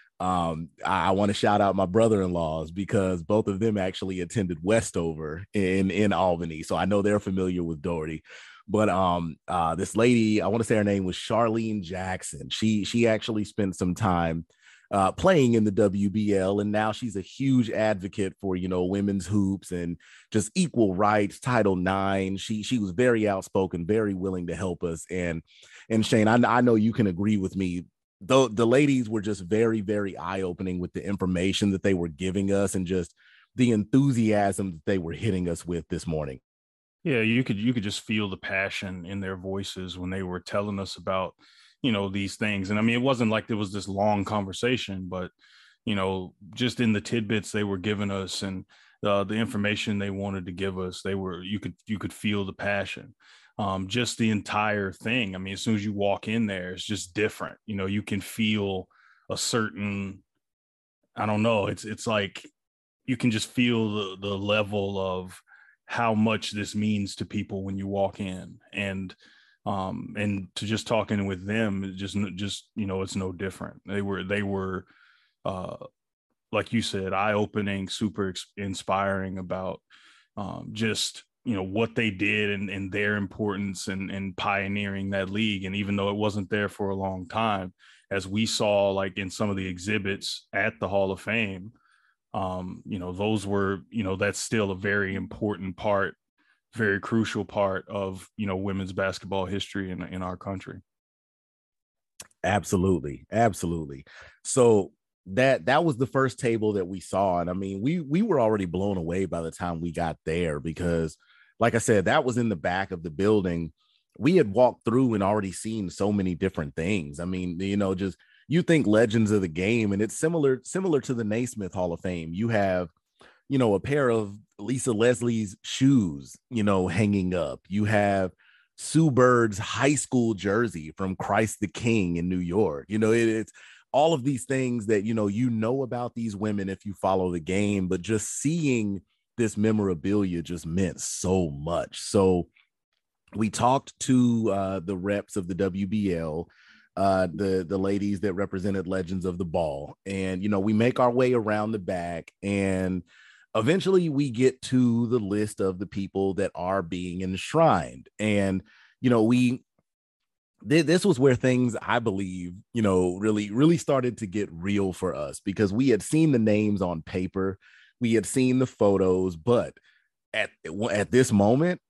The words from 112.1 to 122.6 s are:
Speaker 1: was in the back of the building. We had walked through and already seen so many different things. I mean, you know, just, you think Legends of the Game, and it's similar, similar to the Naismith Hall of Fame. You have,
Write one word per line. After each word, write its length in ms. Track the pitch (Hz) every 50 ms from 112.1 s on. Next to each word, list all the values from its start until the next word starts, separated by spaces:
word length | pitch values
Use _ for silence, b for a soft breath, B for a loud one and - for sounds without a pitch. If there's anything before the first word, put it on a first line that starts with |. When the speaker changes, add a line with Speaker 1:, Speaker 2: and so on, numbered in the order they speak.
| 123 156 143
Speaker 1:
was 140 | 127 120 123
in 100 | 120 113
the 80 | 104
back 340 | 80 69 - 90 92 98 -
of 120 | 95 87 80
the 80 | 85
building. 600 | 78 71 95 104 110 107 92 92 85 85 82 80 - _ _ _ _ _ _ _ _ -
We 180 | 101 139 185
had 140 | 185 147 104
walked 340 | 95 110 127 123 - - _
through 300 | - 110 127 135 123 113
and 80 | 104 101
already 300 | 95 107 107 101 95 87
seen 380 | - - 107 110 113 101 87
so 200 | - - 98 101
many 240 | 104 101 95 92 90
different 400 | 76 92 95 - - 78 73 -
things. 460 | - 80 90 107 98 78 71 71 71
I 60 | 85
mean, 340 | 90 92 92 90 90 87 82
you 160 | 95 98 101
know, 180 | 101 101 95 95
just, 220 | 90 98 95 87 b b b b b b b
you 140 | 147 170 175
think 240 | - 170 156 117
Legends 440 | 101 107 107 117 113 101 117 110 101
of 120 | 107 104 95
the 60 | 87
Game, 440 | 78 82 92 101 117 120 110 101 101
and 100 | 98 107
it's 160 | 107 - -
similar, 420 | - 160 170 165 143 135 131 127 -
similar 360 | - - 175 190 190 160 135 127
to 120 | - 135
the 80 | 117 113
Naismith 500 | 104 107 117 127 120 - 104 98 90 -
Hall 200 | 95 90 90 85
of 80 | 82
Fame. 340 | - 95 90 87 80 80 82
You 140 | 90 110 113
have, 400 | 117 104